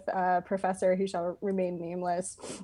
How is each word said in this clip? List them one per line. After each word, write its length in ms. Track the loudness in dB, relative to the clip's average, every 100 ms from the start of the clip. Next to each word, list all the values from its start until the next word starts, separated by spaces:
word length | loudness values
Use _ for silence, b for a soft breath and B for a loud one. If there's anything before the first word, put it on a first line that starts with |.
| 2
a 340 | 0 4 2
professor 520 | 2 0 0 2 4 4
who 100 | 2
shall 320 | 0 -2 -2
remain 360 | 0 0 0 -2
nameless, 580 | -4 -2 0 -2 -2 -8 B B